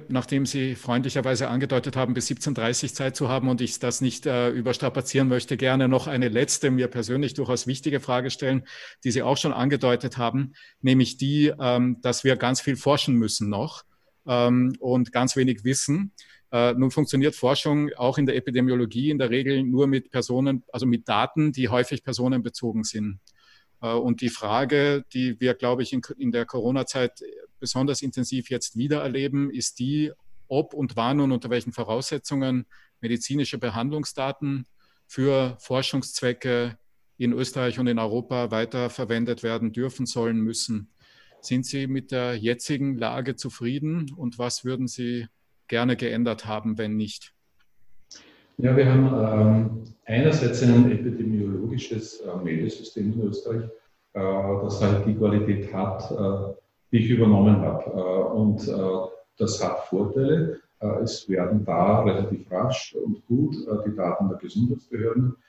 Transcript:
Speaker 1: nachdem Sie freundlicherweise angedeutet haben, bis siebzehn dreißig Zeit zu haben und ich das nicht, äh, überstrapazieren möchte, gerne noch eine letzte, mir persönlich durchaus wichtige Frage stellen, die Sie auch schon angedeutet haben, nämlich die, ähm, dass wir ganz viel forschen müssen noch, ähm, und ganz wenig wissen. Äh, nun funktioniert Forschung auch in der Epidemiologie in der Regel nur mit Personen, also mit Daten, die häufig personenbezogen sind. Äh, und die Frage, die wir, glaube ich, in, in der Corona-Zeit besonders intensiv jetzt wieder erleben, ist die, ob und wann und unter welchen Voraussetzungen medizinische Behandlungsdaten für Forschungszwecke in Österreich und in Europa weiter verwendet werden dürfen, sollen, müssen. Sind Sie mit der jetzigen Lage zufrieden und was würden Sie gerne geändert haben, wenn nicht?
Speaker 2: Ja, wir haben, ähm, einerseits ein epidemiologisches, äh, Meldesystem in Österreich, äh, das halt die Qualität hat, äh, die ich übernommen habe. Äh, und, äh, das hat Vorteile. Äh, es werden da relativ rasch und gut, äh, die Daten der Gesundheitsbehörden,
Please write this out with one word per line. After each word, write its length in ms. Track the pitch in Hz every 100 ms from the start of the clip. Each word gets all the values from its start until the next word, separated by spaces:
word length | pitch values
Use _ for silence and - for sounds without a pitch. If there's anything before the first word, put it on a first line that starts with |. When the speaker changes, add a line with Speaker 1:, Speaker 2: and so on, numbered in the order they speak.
| -
Speaker 1:
nachdem 360 | 127 123 139
Sie 300 | 135 143 131
freundlicherweise 720 | 123 - 120 135 139 131 123 127
angedeutet 480 | 120 120 131 127 131
haben, 160 | 127
bis 140 | 123 117
siebzehn 260 | 120 -
dreißig 420 | 120 113 123 139
Zeit 220 | - 135 131
zu 140 | 135
haben 180 | 131 131
und 140 | 123
ich 160 | 120 -
das 240 | 123 120
nicht, 240 | 127 117 151
äh, 240 | 127 123
überstrapazieren 760 | 123 117 120 135 135 127 135 135
möchte, 300 | 127 123 131
gerne 320 | 131 131 131
noch 180 | 127 139
eine 220 | 135 123
letzte, 420 | 110 143 - 143
mir 160 | 127 123
persönlich 460 | 123 110 123 143
durchaus 340 | 143 123 123 -
wichtige 320 | 131 160 139
Frage 300 | 131 123 127
stellen, 360 | - 135 131 - - - -
die 60 | 131
Sie 120 | 117
auch 160 | 120 135
schon 160 | 160
angedeutet 640 | 120 127 143 131 120 131 -
haben, 340 | 117 127 135 - - _
nämlich 340 | 131 131 123 -
die, 340 | 135 147 147 147
ähm, 380 | 131 123 123 120
dass 220 | 127 120
wir 120 | 135 127
ganz 240 | 120 131
viel 160 | - 131
forschen 380 | - 143 - 123
müssen 320 | 110 - 104
noch, 360 | 101 143 - - _ _ _ -
ähm, 480 | 123 120 123 127 131
und 320 | 131 127 123
ganz 220 | 120 127
wenig 300 | - 131 113
wissen. 480 | 110 135 - 151 196 - - - _ 120
Äh, 160 | 120
nun 160 | 120 131
funktioniert 440 | 139 147 135 139
Forschung 560 | - 123 143 156 147 147 -
auch 200 | 123 139
in 80 |
der 120 | 139 123
Epidemiologie 760 | 131 123 127 123 117 110 143
in 80 | 147
der 100 | 131
Regel 340 | 120 135 139
nur 240 | 131 127 139
mit 240 | 135 127
Personen, 520 | 127 117 127 139 135 -
also 140 | 120 127
mit 200 | 117 113
Daten, 460 | 107 127 - 151
die 160 | 131 123
häufig 340 | 123 123 127
personenbezogen 800 | - 120 127 131 120 - 120 110
sind. 360 | 107 110 104 98 _ _ _ _ _ _
Äh, 100 | 117 117 123
und 160 | 120
die 80 | 123
Frage, 720 | - 107 113 135 147 143 143 123
die 260 | 127 127 113
wir, 140 | 123 123
glaube 200 | 123 123
ich, 100 | 123
in, 80 | 131 - 139
in 160 | 135
der 140 | 117 117
Corona-Zeit 640 | 127 117 131 127 135 123 - - - - -
besonders 400 | 123 127 139 139
intensiv 480 | 139 127 123 131 120
jetzt 260 | 123 -
wieder 280 | 110 139 147
erleben, 480 | 143 127 139 139 143
ist 280 | 127 - -
die, 320 | 131 147 151 - - - -
ob 240 | 131 160
und 240 | - 135 107
wann 240 | 117 143
und 120 | 139
unter 180 | 123 117
welchen 220 | 120 113
Voraussetzungen 920 | 120 107 113 135 147 - 143 131 127 120 - - _
medizinische 560 | 117 117 - 143 135 113
Behandlungsdaten 1080 | 120 113 127 151 147 - 135 139 143 139 127 _ _ _ _
für 500 | - 135 135 131 120
Forschungszwecke 1200 | - 131 131 139 - - 127 123 131 123 120 113 _ _ _ -
in 140 | 120
Österreich 440 | 120 131 139 127 120
und 80 | 127
in 120 | 117
Europa 520 | 110 113 120 127 120
weiter 380 | 113 117 127 123
verwendet 540 | - 120 117 117 117
werden 300 | 117 113 113
dürfen, 340 | 110 131 131 123
sollen, 320 | - 117 113
müssen. 480 | 110 113 - 110 101 _ _ _ _ _
Sind 260 | - 127 131
Sie 200 | 139 135
mit 260 | 135 131
der 220 | 131 123 120
jetzigen 600 | 110 120 - 147 139 127
Lage 400 | 113 123 135 127
zufrieden 760 | 135 - 120 139 151 170 151 160
und 220 | 123 117
was 260 | 120 -
würden 240 | 127 127 127
Sie 380 | - 120 120 117 _ _ _ -
gerne 280 | 117 123 120
geändert 500 | 120 113 120 107 110
haben, 320 | 107 107 107
wenn 180 | 107 107
nicht? 360 | 107 - - _ _ _ _ _ - - - - - - _ -
Speaker 2:
Ja, 180 | 127 131
wir 100 | 135
haben, 200 | 131 135
ähm, 760 | - 110 107 107 110 113 - - -
einerseits 580 | - 113 156 147 123 -
ein 280 | 123 120 123
epidemiologisches, 1300 | 107 123 113 110 107 101 98 - 127 - 110 - -
äh, 240 | 98 90
Meldesystem 680 | 87 80 - - - - 104
in 140 | 113 104
Österreich, 360 | - 117 113 113 - _ _ _
äh, 60 | 101 95 98 98 98
das 180 | 104 -
halt 260 | 101 104 110
die 80 |
Qualität 600 | 107 107 104 104 98 -
hat, 340 | 95 98 - -
äh, 420 | 101 98 98 98 - _ _ _
die 60 | 117
ich 60 | 107
übernommen 460 | 120 113 98 104 95
habe. 240 | 78 76 -
Äh, 440 | 95 90 95 - 110
und, 280 | 107 101 104
äh, 420 | 98 95 92 92 - - -
das 240 | 107 -
hat 180 | 90 - -
Vorteile. 680 | 92 104 131 135 156 165 - - _
Äh, 240 | 107 -
es 260 | 117 - -
werden 360 | 92 90 104
da 380 | - 82 - 107
relativ 480 | 101 95 98 98 -
rasch 440 | - 127 - - -
und 220 | - - -
gut, 300 | 123 151 - -
äh, 240 | 104 107
die 60 | 104
Daten 320 | 90 90 98
der 100 | 92
Gesundheitsbehörden, 960 | 90 101 123 - - 117 113 120 127 -